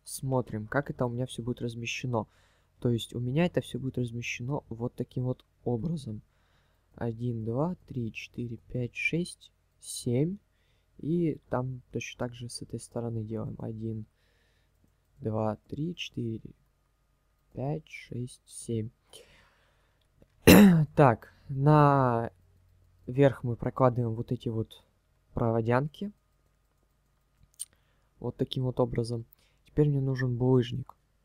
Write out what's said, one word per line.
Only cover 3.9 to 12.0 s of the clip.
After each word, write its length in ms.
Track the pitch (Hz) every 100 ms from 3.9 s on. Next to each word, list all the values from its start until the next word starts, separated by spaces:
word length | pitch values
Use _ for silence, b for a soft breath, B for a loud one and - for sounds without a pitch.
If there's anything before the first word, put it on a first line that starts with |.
| 123
размещено 680 | 120 117 120 - 123 147 -
вот 260 | 113 120
таким 300 | - 123 -
вот 200 | 127 127 _ _
образом. 560 | - 120 156 165 123 107 - _ _ _ _ _ _
Один, 500 | - 120 113 120 117
два, 320 | 110 120 165 180 -
три, 260 | 135 113
четыре, 460 | - - - 120 113 -
пять, 260 | 123 120
шесть, 560 | - - 160 180 - - _ _ _
семь. 560 | - - - 120 160 202 _ _ _ _ _ -
И 400 | - 170 165 - _
там 320 | 123 131 127 -
точно 280 | 120